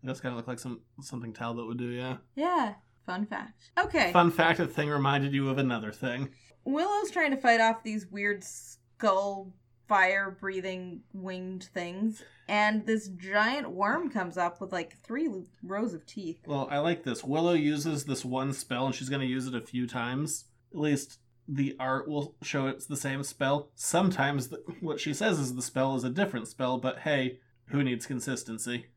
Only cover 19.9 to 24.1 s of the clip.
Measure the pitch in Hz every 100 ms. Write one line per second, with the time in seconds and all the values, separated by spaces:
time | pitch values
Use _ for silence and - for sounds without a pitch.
19.9 | 127 120 127 151 - - _ _ - 151
20.9 | 143 - - _ _ - 139 139 - 131
21.9 | 135 147 147 143 - - 139 135 135 -
22.9 | 143 139 135 139 - 135 143 - - -
23.9 | 170 196